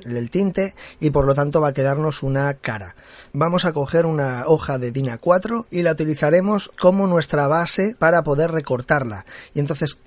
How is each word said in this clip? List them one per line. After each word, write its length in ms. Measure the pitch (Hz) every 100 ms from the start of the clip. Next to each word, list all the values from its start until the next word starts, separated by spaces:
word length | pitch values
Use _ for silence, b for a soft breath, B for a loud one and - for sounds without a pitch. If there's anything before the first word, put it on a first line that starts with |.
| 123
el 240 | 120 120
tinte, 440 | 175 196 175 190 - B B
y 100 | 151
por 160 | 143 135
lo 80 |
tanto 260 | 139 147 156
va 80 | 151
a 60 |
quedarnos 480 | 139 135 139 156 143
una 320 | 135 135 143
cara. 420 | 139 - 107 90 - B B B
Vamos 320 | 139 165 180 175
a 80 |
coger 320 | 151 139 170 165
una 380 | 156 135 123 147
hoja 320 | 160 - 135
de 120 | 123
din 200 | 123 135
A 80 | 117
cuatro 480 | 175 185 214 233 -
y 120 | 175
la 100 | 170
utilizaremos 800 | 156 156 147 147 175 196 208 - -
como 260 | 180 196 196
nuestra 400 | 170 151 147 143
base 480 | 160 170 - 196 240
para 260 | 160 170
poder 280 | 151 143 165
recortarla. 760 | 160 - 123 - 147 120 104 - B B
Y 80 | 147
entonces, 400 | 143 156 147 -